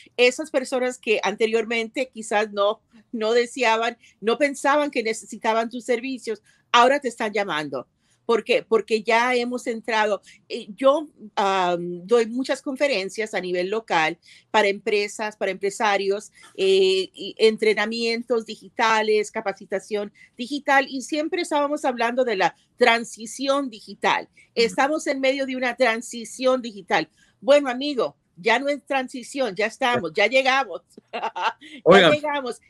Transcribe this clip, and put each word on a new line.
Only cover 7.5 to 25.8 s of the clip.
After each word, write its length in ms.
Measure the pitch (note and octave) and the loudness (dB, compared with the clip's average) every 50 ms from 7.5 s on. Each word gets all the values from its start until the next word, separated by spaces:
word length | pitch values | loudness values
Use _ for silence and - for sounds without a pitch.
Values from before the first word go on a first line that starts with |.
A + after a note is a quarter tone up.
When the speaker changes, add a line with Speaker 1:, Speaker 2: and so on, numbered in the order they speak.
| D#3+ D3+ D#3 C#3+ C3+ C3 B2 _ _ _ _ _ _ _ _ | -2 -4 -4 -4 -6 -10 -10 _ _ _ _ _ _ _ _
Speaker 1:
¿Por 200 | - A#3 A3 G#3+ | 0 0 0 2
qué? 180 | - A#3 E3+ - | 2 0 0 2
Porque 400 | - A3+ A3 G#3 - A#3 A3 G#3 | 2 0 0 0 0 -2 -2 0
ya 320 | - A3+ A3+ A#3 B3+ B3+ | 2 2 2 4 2 2
hemos 320 | B3 A#3+ B3 B3 B3 - B3+ | 0 0 -2 -4 -6 -6 -6
entrado, 540 | A#3 A3+ A3 - A3+ A3 G#3+ G#3+ G#3 F#3 _ - - _ _ - | -6 -6 -4 -2 0 0 2 0 0 -4 _ -10 -20 _ _ -12
eh, 200 | - A#3+ A3 - G3+ - | -10 -10 -10 -10 -6 0
yo, 300 | C4 C4+ C#4 D#4 D#4 D4 _ - - G#3+ - | 4 4 4 4 0 -6 _ -20 -20 -10 -4
am, 680 | - G#3+ G3 F#3+ G3 F#3 F3+ F3+ F3 F3 F3 F3 F3 F3 | -2 0 2 2 2 2 0 0 -2 -4 -6 -8 -10 -4
doy 220 | F3+ A#3 A#3+ A3+ A3 | 0 2 2 2 2
muchas 340 | A#3 B3 C4+ - C#4+ C4 | -2 -4 -4 -4 -4 -4
conferencias 720 | - D4 C4 C4 D4+ C#4+ C4 G3 F#3+ F#3+ - - G#3+ G#3+ - | -6 -6 -4 -2 -2 0 0 -2 -4 -4 -6 -6 -6 -4 -4
a 80 | G3 | -6
nivel 280 | F3+ F#3 F3+ F3+ F3+ F#3+ | -4 -4 -2 -2 -2 -2
local 480 | G3+ A3+ A3 - F#3+ E3+ D#3+ D#3+ E3+ - _ - - - _ _ | -4 -6 -4 -2 0 0 2 0 -2 -6 _ -20 -20 -20 _ _
para 200 | - A3 G#3+ G3+ | 2 2 2 2
empresas, 680 | G3+ G#3 - A#3 G#3 G#3 G#3 G#3 - - A3+ G#3+ G#3 | 0 -2 -2 -2 0 0 0 -2 -4 -8 -8 -8 -6
para 160 | - G#3+ F#3+ | -4 -4 -4
empresarios, 800 | F#3 G3+ - G3+ G3 - A#3+ G#3+ G3+ G3 G3 F#3+ G3 G#3 G#3+ - _ _ - - _ | -4 -2 -4 -6 -4 -2 0 0 0 0 0 -2 -2 -4 -6 -12 _ _ -20 -14 _
eh, 540 | - F#3+ F#3+ F#3+ F#3+ F#3+ F#3+ F#3+ F#3+ F#3 F3+ _ | -2 2 4 4 4 4 4 4 2 0 -4 _
y 220 | - F#3 G3+ - - | -12 -12 -12 -2 2
entrenamientos 1080 | G3+ A3 A3 A3 A3+ G#3+ G#3 G#3+ G#3 A3 A3+ A#3 A#3 A3+ A#3 A#3 A#3+ - B3+ A3+ A3 | 2 2 4 4 2 0 2 2 0 -2 -2 -2 -2 -2 -2 -4 -4 -2 -2 -4 -4
digitales, 840 | - A3 - - F#3+ _ - A#3+ A3 A3 A3 G#3+ G#3+ G#3+ G#3+ G#3 G#3 | -6 -10 -16 -18 -12 _ 0 0 2 2 2 2 2 2 0 0 -2
capacitación 840 | - G#3+ - G3 G3 - G#3 - - G3 G3 - G#3+ G3+ G#3 G3+ - _ - - _ - | -6 -8 -6 -6 -6 -8 -8 -8 -8 -8 -6 -6 -6 -6 -6 -6 -10 _ -20 -20 _ -12
digital, 480 | B3 G#3+ C#4+ C#4+ - - C#4 C4+ C#4 - | -10 -8 -8 -6 -2 2 2 2 2 2
y 140 | A#3+ C4+ | -2 -10
siempre 400 | A3+ - D#4+ D4 D4+ D#4+ - F4 | -8 -6 -4 -4 -4 -2 -4 -4
estábamos 420 | F4 - D#4 D4 C#4+ C#4+ D4 D4 - | -4 -2 0 0 0 0 -2 -2 -2
hablando 400 | C#4+ B3+ A#3+ A#3 A#3 A#3+ B3 B3+ | -2 -2 0 -2 -2 0 0 0
de 140 | A#3 A3 F#3+ | 0 2 2
la 180 | F#3 E3 - _ _ _ _ - | 2 0 0 _ _ _ _ 2
transición 920 | A#3+ B3 A#3 A#3 A#3 - - - A3 A3 - - C4 C#4 C4+ C#4+ C#4+ C4 | 4 4 4 4 0 -4 -12 -14 -16 -14 -12 -6 -2 -2 0 0 -2 -4
digital. 600 | A3 G#3 - - G3+ - - G3 D#3 F#2 - - _ | -8 -14 -16 -18 -10 -2 0 0 0 0 -2 -6 _
Speaker 2:
Ujú. 160 | _ - _ - | _ -20 _ -2
Speaker 1:
Estamos 520 | - A#3 A3+ - - C4+ C#4 D4+ D#4+ - E4 | 0 0 0 2 0 0 0 0 -2 -2 -4
en 120 | C#4+ C4+ | -4 0
medio 260 | C4+ C4 C4+ C#4 C4+ | 0 0 0 0 -2
de 120 | C4 C4 B3+ | -4 -4 -4
una 180 | B3+ B3 A#3 | -4 -4 -2
transición 840 | - | 0